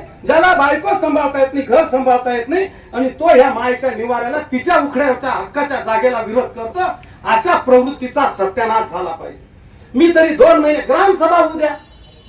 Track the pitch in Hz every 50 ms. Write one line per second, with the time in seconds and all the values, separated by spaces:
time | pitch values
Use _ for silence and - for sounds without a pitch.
0 | - - - - - - 294 330 359 370 359 - 277 294 302 302 370 415 - -
1 | 320 302 277 302 285 269 277 277 262 262 285 277 - 214 240 320 320 - 254 269
2 | 254 262 247 247 254 247 240 233 233 262 339 381 381 392 - - - - - 240
3 | 262 254 - - 311 339 277 247 269 269 - 233 240 254 247 254 269 254 220 214
4 | 233 240 247 233 240 247 294 302 302 - 262 254 - 339 349 294 285 285 - 254
5 | 285 262 247 - 269 262 - - 190 - - 294 - - 269 - - 220 226 -
6 | 247 247 247 220 - 214 226 254 233 - - 233 226 226 - 359 370 - - -
7 | - - - - - 214 220 226 - 359 330 - - 254 254 254 254 277 285 -
8 | 254 247 - 285 262 - - 196 196 190 - 247 226 220 226 220 - - 165 180
9 | 180 160 160 - - - - - - - - - - - - - - - - 254
10 | 330 339 330 320 320 311 302 - - 330 330 302 294 302 302 262 247 247 269 359
11 | 392 392 370 - 320 339 349 339 320 311 320 302 302 302 302 - - - - -
12 | - - - - -